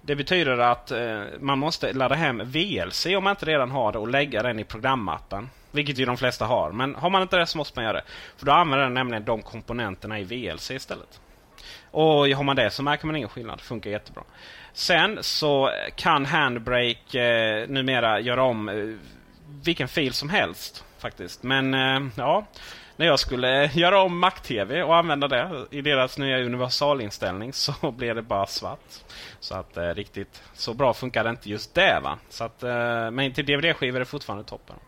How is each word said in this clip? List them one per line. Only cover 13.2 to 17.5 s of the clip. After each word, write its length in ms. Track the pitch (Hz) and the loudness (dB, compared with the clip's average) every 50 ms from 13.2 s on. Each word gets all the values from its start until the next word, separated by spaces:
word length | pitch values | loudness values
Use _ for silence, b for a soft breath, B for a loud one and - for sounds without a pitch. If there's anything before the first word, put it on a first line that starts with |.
| 117 101 | -4 -6
skillnad. 280 | - 127 117 110 - | -8 -12 -10 -10 -12
Det 60 | - - | -12 -10
funkar 260 | - 123 107 - 107 | -10 -10 -8 -6 -6
jättebra. 320 | 101 104 - - - - - B B B B B B B B B B | -6 -6 -8 -10 -18 -18 -18 B B B B B B B B B B
Sen 440 | - - - - 160 170 202 220 - | -6 0 4 4 4 4 4 0 -4
så 500 | - - - - 156 147 143 135 135 131 53 50 50 - - | -4 -4 -2 0 2 4 4 6 4 2 0 -2 -6 -8 -10
kan 300 | - - 185 160 143 139 | 0 2 4 4 4 2
Handbrake, 960 | 139 165 160 147 131 120 120 113 123 123 123 123 120 117 - - - - 127 | 2 2 2 2 2 0 -2 -2 0 0 2 2 2 -2 -4 -8 -4 0 2
eh, 480 | 120 120 117 113 113 110 | 4 4 4 4 4 2